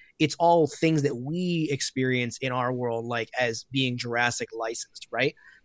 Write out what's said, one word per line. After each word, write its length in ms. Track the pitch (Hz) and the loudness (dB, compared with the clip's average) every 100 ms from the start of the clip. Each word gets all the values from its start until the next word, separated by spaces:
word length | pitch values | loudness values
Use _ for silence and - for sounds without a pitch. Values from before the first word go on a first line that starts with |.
| - - | -12 0
it's 160 | 151 - | 0 4
all 300 | 170 170 147 | 4 6 4
things 340 | - 160 156 | 2 2 4
that 140 | 139 120 | 0 -2
we 520 | 131 175 180 170 151 | -6 -2 0 0 0
experience 640 | 139 - 131 131 127 120 - | -2 -2 0 0 0 -2 -4
in 140 | 131 | -4
our 200 | 127 123 | -2 -2
world, 340 | 127 123 117 117 | -2 -2 -4 -2
like, 240 | 117 113 123 | -4 -4 0
as 260 | 123 113 - | 0 -2 -4
being 260 | 135 127 123 | -2 0 -2
Jurassic 520 | 120 117 120 - 117 | -4 0 2 0 -6
licensed, 540 | 113 113 117 - - - | -6 -6 -6 -10 -12 -8
right? 240 | 117 139 - - - | -2 -2 -2 -20 -8